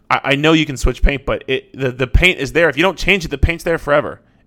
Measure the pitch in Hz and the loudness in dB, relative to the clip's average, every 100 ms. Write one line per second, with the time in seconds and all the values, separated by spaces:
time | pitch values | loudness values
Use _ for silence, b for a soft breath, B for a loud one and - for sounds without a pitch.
0 | _ 127 - 139 151 160 151 127 - 127 | _ -2 0 2 4 4 2 -2 -2 2
1 | - 139 - 117 - 131 - - 131 123 | 0 0 -2 -4 -2 -6 -6 -6 -6 -4
2 | 127 - 180 180 135 123 165 135 180 156 | 0 2 2 2 -2 2 2 2 0 0
3 | - 196 170 143 - 165 185 165 - 147 | -2 -2 -2 -2 0 0 -4 -4 0 0
4 | - - b b | 0 -8 b b